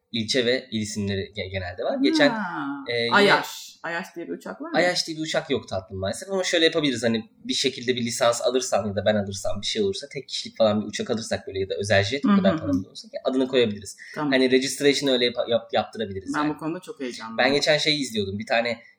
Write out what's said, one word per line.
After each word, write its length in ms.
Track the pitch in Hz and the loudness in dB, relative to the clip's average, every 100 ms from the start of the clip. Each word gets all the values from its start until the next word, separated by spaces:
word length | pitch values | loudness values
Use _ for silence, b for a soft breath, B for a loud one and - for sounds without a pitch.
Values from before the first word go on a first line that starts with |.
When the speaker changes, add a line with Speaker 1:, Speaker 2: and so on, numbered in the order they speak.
| _ | _
Speaker 1:
İlçe 340 | 117 107 131 120 | -6 0 0 2
ve 220 | 127 - | 0 -2
il 100 | 110 | -6
isimleri 400 | 104 107 101 98 | -4 -4 -4 -4
ge-, 280 | 92 104 92 | -6 -8 -8
genelde 340 | 95 90 - | -8 -8 -6
var. 140 | 156 262 | -4 0
Geçen, 280 | 285 320 285 | 2 4 4
Speaker 2:
Ha, 540 | 220 180 165 139 - - | 2 -4 -6 -8 -8 -6
Speaker 1:
e, 100 | 120 | -2
yine 120 | 117 196 | 2 4
Speaker 2:
Ayaş. 600 | 196 156 - - - - | 6 4 0 -12 -16 -12
Ayaş 320 | 165 170 190 175 | -8 -8 -8 -12
diye 120 | 170 | -10
bir 60 | |
uçak 280 | 180 190 190 | -10 -12 -12
var 80 | 311 | -4
mı? 80 | 330 | 0
Speaker 1:
Ayaş 300 | 180 175 - | 2 0 -4
diye 100 | 156 | -6
bir 40 | |
uçak 280 | 156 165 151 | -2 -4 -2
yok 180 | 123 - | -4 -2
tatlım 300 | 95 - 95 | -8 -6 -6
maalesef 300 | 95 - 196 | -4 -6 -4
ama 120 | 196 | -4
şöyle 220 | 180 175 160 | 4 6 6
yapabiliriz. 380 | 165 147 120 | 4 2 2
Hani 260 | 117 113 - _ | 2 0 -2 _
bir 100 | 120 | -4
şekilde 420 | 127 135 127 123 123 | 0 0 0 -2 0
bir 60 | 117 | -2
lisans 360 | 117 120 120 | 2 2 4
alırsan 460 | 127 127 123 110 104 | 2 0 2 0 0
ya 80 | 98 | 0
da 100 | 107 | 2
ben 100 | 107 | 2
alırsam 460 | 98 98 98 101 | 0 -4 -4 -2
bir 40 | - | -2
şey 160 | 113 | 0
olursa 260 | 98 95 - | 0 -2 -8
tek 140 | 143 - | -12 -8
kişilik 280 | - 110 - | -10 -10 2
falan 240 | 110 104 | 2 2
bir 40 | 101 | -2
uçak 220 | 104 110 | -6 -2
alırsak 380 | 113 113 101 - | -4 -2 -6 -4
böyle 120 | 95 | -4
ya 100 | 95 | -4
da 60 | - | -2
özel 280 | 104 98 | 2 4
jet 200 | 101 135 | 4 0
Speaker 2:
Hı 60 | 269 | 4
Speaker 1:
o 40 | 196 | 6
kadar 140 | 190 | 4
Speaker 2:
hı 40 | 160 | 2
hı. 40 | |
Speaker 1:
paramız 260 | - 139 - | 0 -2 -4
olursa 200 | - - | -14 -14
ki 80 | - | -6
adını 240 | 127 131 131 | -2 0 2
koyabiliriz. 500 | 127 117 101 95 - B 156 | 4 2 0 -10 -16 B -6
Speaker 2:
Tamam. 160 | 147 | 0
Speaker 1:
Hani 200 | 135 131 | 4 4
registration 600 | 131 135 - 143 139 139 | 4 2 2 2 4 2
öyle 120 | 123 120 | 2 2
yap-, 240 | 120 - | 0 0
yap-, 200 | 117 - | -2 0
yaptırabiliriz 600 | 113 - 110 147 190 135 151 | -2 -2 -6 -6 -6 -4 -2
Speaker 2:
Ben 40 | |
Speaker 1:
yani. 100 | 151 | -2
Speaker 2:
bu 40 | 151 | -4
konuda 220 | 156 180 | -8 -10
çok 200 | - - | -12 -10
heyecanlıyım. 380 | 127 120 113 - | -10 -10 -8 0
Speaker 1:
Ben 160 | 127 | 2
geçen 240 | 143 151 151 | 2 2 2
şey 240 | 151 147 | 2 0
izliyordum. 380 | 123 110 98 101 | -2 -2 -4 -6
Bir 60 | 110 | 0
tane 340 | 117 120 113 b | 0 0 -4 b